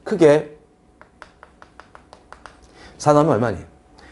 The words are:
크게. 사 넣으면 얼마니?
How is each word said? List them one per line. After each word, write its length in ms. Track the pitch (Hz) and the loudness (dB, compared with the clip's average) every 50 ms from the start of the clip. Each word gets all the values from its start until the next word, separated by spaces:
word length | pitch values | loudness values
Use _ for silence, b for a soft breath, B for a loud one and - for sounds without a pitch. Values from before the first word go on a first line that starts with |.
| B | B
크게. 520 | - 220 180 170 147 147 151 - - - - _ _ _ _ _ _ _ - - _ _ _ - - _ _ - - _ _ - - _ - - _ - - _ _ - - _ _ - - - - - _ _ _ b b b b b b | -8 -2 2 2 2 2 2 -2 -6 -14 -20 _ _ _ _ _ _ _ -20 -20 _ _ _ -20 -20 _ _ -20 -20 _ _ -20 -20 _ -20 -20 _ -20 -20 _ _ -20 -20 _ _ -20 -20 -20 -20 -20 _ _ _ b b b b b b
사 140 | - 151 | -2 0
넣으면 220 | 147 147 147 165 131 | 2 2 2 0 0
얼마니? 240 | 104 123 117 98 85 - - - _ _ _ _ - b b | -2 -4 -4 -6 -10 -14 -20 -20 _ _ _ _ -20 b b